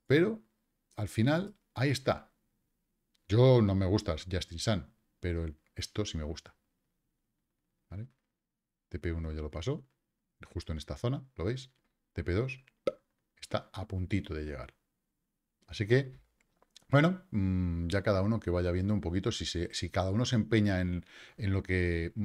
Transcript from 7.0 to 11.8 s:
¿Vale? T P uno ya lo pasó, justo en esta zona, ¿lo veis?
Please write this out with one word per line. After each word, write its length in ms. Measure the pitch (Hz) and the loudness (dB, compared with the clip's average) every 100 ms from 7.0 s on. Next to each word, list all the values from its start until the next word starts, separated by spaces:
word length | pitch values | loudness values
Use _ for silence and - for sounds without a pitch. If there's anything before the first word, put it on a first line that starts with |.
| _ _ _ _ _ _ _ _ - | _ _ _ _ _ _ _ _ -16
¿Vale? 180 | 92 123 _ _ _ _ _ _ _ _ | -14 -14 _ _ _ _ _ _ _ _
T 100 | 87 | -4
P 120 | 87 | -2
uno 180 | 82 80 | -2 -4
ya 100 | 78 | -4
lo 80 | 76 | -6
pasó, 340 | 78 90 147 - _ _ _ _ - - | -6 -4 -4 -8 _ _ _ _ -20 -12
justo 280 | 90 - | -10 -6
en 40 | 78 | -8
esta 180 | - 73 | -8 -4
zona, 320 | 120 143 - - | -4 -4 -8 -6
¿lo 60 | |
veis? 280 | 87 131 - _ | -4 -4 -10 _